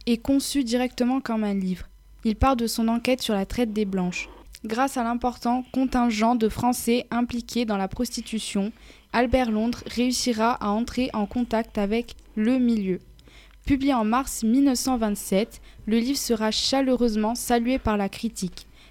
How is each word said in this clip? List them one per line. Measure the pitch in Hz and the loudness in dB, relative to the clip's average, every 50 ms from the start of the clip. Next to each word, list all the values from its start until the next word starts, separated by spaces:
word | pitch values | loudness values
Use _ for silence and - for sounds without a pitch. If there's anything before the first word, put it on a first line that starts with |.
| - | -2
est | - 240 226 | 0 0 0
conçu | 240 - 277 277 269 - - 277 277 | 2 2 2 2 2 0 0 -2 0
directement | 226 226 247 254 247 - - 247 240 262 269 | 0 0 0 0 0 0 0 0 2 2 0
comme | 262 - 233 220 214 | -2 -2 -2 -2 0
un | 202 202 | 0 0
livre. | 196 190 185 185 175 - - - - - - - - - | 0 -2 -2 -4 -4 -8 -12 -16 -20 -20 -20 -20 -4 -2
Il | 226 220 | -2 0
part | 214 - 262 269 | 4 4 4 4
de | 240 233 226 | 2 0 -2
son | - - 226 | 0 0 0
enquête | 226 226 240 240 - 254 254 | 2 0 0 0 0 0 0
sur | - - 220 | 0 -2 -2
la | 196 196 | -2 -2
traite | 196 - - 247 226 208 | -4 -2 -2 -2 -2 0
des | 214 214 | -2 -2
Blanches. | 196 190 190 180 180 180 - - - - - - - - - - | -2 -2 -2 -2 -2 -4 -6 -8 -10 -14 -20 -20 -20 -18 -14 -10
Grâce | 220 220 226 262 277 - | -6 -2 -2 -2 -2 -2
à | 269 233 | -2 -2
l'important | 226 240 240 - 247 240 - - 240 240 254 254 - - | -2 -2 -2 -2 -4 -4 -2 -2 0 0 0 -2 -4 -2
contingent | 254 262 262 - 254 240 240 226 208 214 226 247 | -2 0 2 2 2 2 2 2 2 2 2 4
de | 247 226 214 | 4 2 0
Français | - - - 240 247 240 - - 233 247 - - | 0 0 0 0 0 0 0 0 0 0 0 -2
impliqués | - 233 247 233 - 240 233 - - 233 247 | -2 -2 -2 -2 -4 -8 -8 -4 -4 -2 -2
dans | 220 214 | 0 0
la | 196 196 190 | -2 -2 -4
prostitution, | - - 254 233 - - 220 - - 220 - - - 208 196 208 233 - - - - - - _ - | -4 -4 -6 -4 -6 -8 -8 -6 -6 -6 -6 -4 -2 -2 -2 -2 -6 -10 -18 -20 -20 -20 -16 _ 0
Albert | 226 247 254 240 262 254 226 | 0 2 2 2 2 2 2
Londres | 220 214 220 233 240 - - | 0 0 0 -2 -2 -6 -8
réussira | - - 226 247 254 247 - - 247 240 214 220 233 247 | -8 -4 -2 0 0 0 0 0 -2 0 2 2 0 0
à | - - 208 | 0 -2 -2
entrer | 202 214 240 240 - - 247 - - | -2 -2 -2 -2 -2 -2 -2 -2 -2
en | 220 208 | -2 -4
contact | 196 - 254 240 233 - 220 226 - - 220 | -2 -2 -4 -2 0 0 -2 -2 -2 -2 -2
avec | 208 202 214 233 240 233 - - - - - | -2 0 0 -2 -4 -6 -12 -18 -20 -10 -4
le | 214 214 220 262 262 | -2 0 2 2 2
milieu. | 247 240 233 220 202 190 185 - - - - - - - - - - - - - - | 2 2 2 2 0 0 -2 -2 -4 -12 -20 -20 -20 -20 -20 -20 -20 -20 -20 -12 -2
Publié | - 285 269 269 277 277 | 0 0 2 4 2 2
en | 240 220 | 4 2
mars | 214 226 247 277 - - - - | 2 2 2 0 -2 -4 -2 2
mille | 220 226 269 277 | 4 4 6 6
neuf | 277 254 240 | 4 4 2
cent | - 262 262 240 | 2 0 0 0
vingt-sept, | 220 214 208 202 - - - 190 220 233 - - - - - - - | 0 0 -2 -2 -2 0 2 2 2 0 -4 -12 -20 -20 -20 -12 -4
le | - 214 233 | 0 2 2
livre | 226 247 285 | 2 2 -2
sera | 277 - - 240 214 220 220 214 | -2 0 -2 0 0 0 0 0
chaleureusement | - - - - 269 269 262 254 240 233 - 208 214 214 214 233 | 0 0 0 2 2 2 2 2 2 2 2 2 2 0 0 -2
salué | 240 - - 240 240 233 240 262 269 | -2 0 0 0 2 2 2 0 0
par | - 226 214 | 0 0 0
la | 208 202 196 | 0 0 -2
critique. | - - - 226 226 - - 180 - - - - - - - - | -4 -4 -6 -6 -6 -6 -6 -8 -8 -10 -16 -20 -20 -20 -20 -20